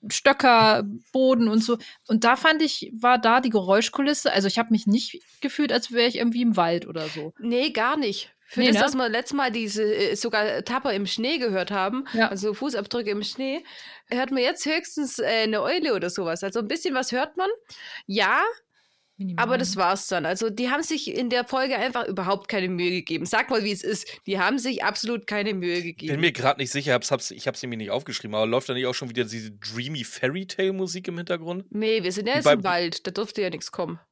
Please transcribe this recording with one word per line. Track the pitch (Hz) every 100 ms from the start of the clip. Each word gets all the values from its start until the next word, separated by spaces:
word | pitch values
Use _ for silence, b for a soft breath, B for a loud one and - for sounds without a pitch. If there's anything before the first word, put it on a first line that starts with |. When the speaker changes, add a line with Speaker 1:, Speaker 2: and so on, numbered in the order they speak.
| 214
Speaker 1:
Stöcker, | - 277 269 269 233 220 220 202 220 _
Boden | 262 262 262 226
und | 220
so. | 220 233 B B _
Und | 226
da | 233 247
fand | 320 311
ich, | 311 - - 226
war | 247 247
da | 226 240
die | 262
Geräuschkulisse, | 214 180 196 226 - 277 294 -
also | 196 196
ich | 185
hab | 226
mich | 220 214
nicht | 214 - - _ -
gefühlt, | 277 - 294
als | 247 226
wär | 233 240
ich | 226
irgendwie | 240 233
im | 240 196
Wald | 170 170 170
oder | 165 156
so. | 156 156 -
Speaker 2:
Nee, | 233 240 294
gar | - 233 302
nicht. | 254 196 - _ _
Für | -
Speaker 1:
Nee, | 247
Speaker 2:
das, | 214
Speaker 1:
ne? |
Speaker 2:
dass | 269 269
wir | 247
letztes | 220 - 285
Mal | 262
diese, | 233 220 208
äh, | 214 214 196 202
sogar | 233 220 214 127 -
Tapper | 254 269
im | 196 196
Schnee | - 233 320
gehört | 247 190 180
haben, | 202 190 247 269
Speaker 1:
Ja. | 226 226
Speaker 2:
also | 196 202
Fußabdrücke | 208 285 220 202 240 208
im | 202
Schnee, | 208 - 269 285 B B B B _
hört | 240 262
man | 262
jetzt | 247 - 285
höchstens, | 311 349 - 277 -
äh, | 214 226
eine | 220 214
Eule | - 339 320
oder | 208 175
sowas. | 175 170 165
Also | 196 220
ein | 214
bisschen | 320 359 262
was | 262
hört | 247 302 320
man, | 381 466 B B B B B
ja, | 202 196 247 403 480 _ _ _ _ _ _
Speaker 1:
Minimal. | 196 175
Speaker 2:
aber | 233 254
das | 180 196
war's | 180 196 -
dann. | 180 156
Also | 190 226
die | 214 247
haben | 285
sich | 320 320 - -
in | 247
der | 247 247
Folge | 262 262 254
einfach | 247 247 -
überhaupt | 190 180 202 -
keine | 214 185
Mühe | 180 175
gegeben. | 180 - 160 175
Sag | 220 254
mal, | 226
wie | 208
es | 196
ist. | - 214 - B -
Die | 196
haben | 185 269
sich | 240 269
absolut | - - 220 233 -
keine | 208 202
Mühe | 196 175 175
gegeben. | 170 165 156
Speaker 3:
Bin | 143
mir | 170
grad | 117 123 139
nicht | 131
sicher, | 143 139
hab's, | 123 -
hab's, | 127 -
ich | - -
hab's | -
mir | 127 117
nicht | 104
aufgeschrieben, | 110 139 113 - 107
aber | 110
läuft | 120 -
da |
nicht | 127 127
auch | 127
schon | 131
wieder | 117
diese | 113 113 110
dreamy | 104 107 113 123 151
Fairy-Tale-Musik | 117 - 131 160 190 - 190 190 185 175 185
im | 170
Hintergrund? | 170 175 165 180 196
Speaker 2:
Nee, | 208 220 226
wir | 180
sind | 185 208
ja |
Speaker 3:
Wie | 285
Speaker 2:
jetzt | 294
Speaker 3:
bei |
Speaker 2:
im | 254 190
Wald, | 175 175 165 -
da |
dürfte | 180 208 -
ja | 190
nichts | 160 -
kommen. | - 170 170 _